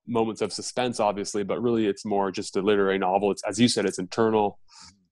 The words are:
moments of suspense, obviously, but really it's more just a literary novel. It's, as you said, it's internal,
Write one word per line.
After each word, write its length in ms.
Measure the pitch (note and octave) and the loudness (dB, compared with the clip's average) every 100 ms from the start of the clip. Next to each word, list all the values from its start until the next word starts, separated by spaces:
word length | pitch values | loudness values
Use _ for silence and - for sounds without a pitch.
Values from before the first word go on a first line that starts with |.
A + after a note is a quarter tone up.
| - | -4
moments 340 | A#2 A2+ G#2 | -2 -2 -2
of 120 | G#2 | -4
suspense, 460 | - - - B2 A#2 | -6 -8 -4 -2 0
obviously, 440 | G#2 G2+ G2 G#2+ | 0 0 -4 -4
but 180 | G2 F2 | -4 -2
really 240 | A#2+ A#2 G#2+ | 0 2 2
it's 200 | G2 G#2+ | 0 -2
more 260 | G2+ G2 | 0 0
just 240 | F#2 G2 G2 | -2 -6 -2
a 60 | |
literary 360 | F#2+ G2+ G2 G2 | 2 2 2 2
novel. 340 | F#2 G2 G2+ | 2 2 2
It's, 120 | F#2+ | -2
as 160 | G#2+ G2+ | -2 2
you 80 | A#2+ | 2
said, 180 | A2+ G2 | 4 0
it's 140 | - | -2
internal, 600 | F2+ - A2 A2 G#2 - - - - - _ | -4 0 2 2 0 -4 -20 -20 -20 -20 _